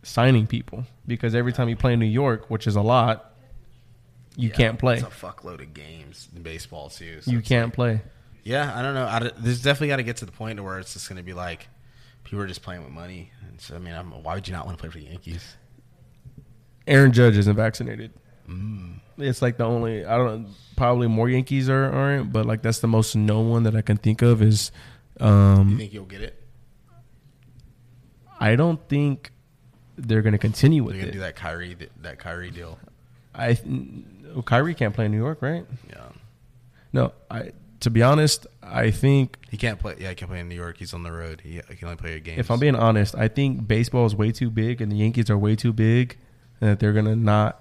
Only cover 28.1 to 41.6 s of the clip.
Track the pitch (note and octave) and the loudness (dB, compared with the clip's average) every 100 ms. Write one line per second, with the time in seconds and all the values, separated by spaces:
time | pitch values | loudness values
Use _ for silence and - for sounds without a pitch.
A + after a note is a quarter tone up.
28.1 | _ _ - A2 A#2+ E3 E3 - C#3+ D3 | _ _ -4 0 2 2 0 -4 -2 -2
29.1 | C3 - _ _ _ _ _ _ - A#2+ | -4 -10 _ _ _ _ _ _ -14 0
30.1 | A2 A2 G#2 - G#2+ C#3 D#3 B2 F#2+ F#2 | 2 4 2 0 4 4 4 0 -6 -8
31.1 | F#2 F#2 - E2 E2+ F2+ F2+ D#2+ - E2+ | -8 -10 -10 -10 -10 -12 -14 -18 -18 -18
32.1 | C2 F2 E2+ F2+ F2 E2+ E2 - _ _ | -16 -14 -12 -12 -14 -16 -18 -20 _ _
33.1 | - _ - B2 A#2+ - C3 F#2 - - | -20 _ -8 0 0 0 -8 -8 -16 -18
34.1 | F#2 D3 D#3 A#2 A#2+ D#3 E3 A2 G#2 G#2+ | -20 -14 -10 0 2 2 -2 -2 0 -2
35.1 | G#2+ B2 D#3 C3 E3+ - B2 - - - | 0 -2 -4 -6 -6 -8 -16 -18 -20 -20
36.1 | - - _ _ _ - _ _ - B1+ | -20 -20 _ _ _ -20 _ _ 0 0
37.1 | - _ A2+ - - - - A#2+ A2+ A#2+ | -4 _ -12 -12 -16 -20 -4 0 4 6
38.1 | D3+ D3+ - - _ G2+ A#2+ A2+ G2+ C3+ | 6 4 0 -8 _ -8 0 0 2 4
39.1 | C#3 C3 - - G#2+ A#2+ G2 G#2+ D#2+ F#2+ | 4 2 -6 -16 -6 -6 -4 -8 -8 -12
40.1 | F2+ F2+ F2+ F2 F2 E2+ E2 F2 F2 E2+ | -12 -10 -10 -10 -10 -12 -12 -14 -12 -10
41.1 | E2 E2 D#2 - E2+ | -10 -12 -14 -14 -16